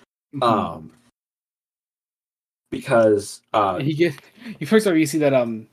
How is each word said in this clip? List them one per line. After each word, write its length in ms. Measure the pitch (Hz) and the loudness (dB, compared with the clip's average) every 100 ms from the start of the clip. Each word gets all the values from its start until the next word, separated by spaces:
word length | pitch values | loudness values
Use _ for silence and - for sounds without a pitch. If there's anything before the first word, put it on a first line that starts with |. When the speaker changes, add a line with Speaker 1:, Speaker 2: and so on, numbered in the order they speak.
| _ _ _ 139 | _ _ _ -4
Speaker 1:
Mm-hmm. 80 | |
Speaker 2:
Um, 480 | 120 104 87 85 80 _ _ _ _ _ _ _ _ _ _ _ _ _ _ _ _ _ - | 0 0 -2 -10 -18 _ _ _ _ _ _ _ _ _ _ _ _ _ _ _ _ _ -12
because, 680 | 131 135 117 110 104 95 - - | -10 0 4 4 2 -2 -16 -4
uh, 220 | 110 98 90 | 0 0 -2
Speaker 1:
And 60 | 139 | -4
he 60 | |
get, 200 | 151 170 - _ _ 233 - | 0 -2 -2 _ _ -18 -12
you 80 | 143 | 0
first 180 | 214 208 | 2 4
of 60 | |
all, 40 | 160 | 0
you 80 | 147 | 0
see 100 | 156 | 0
that, 140 | 147 | 2
um, 340 | 131 117 110 113 | 2 0 -6 -10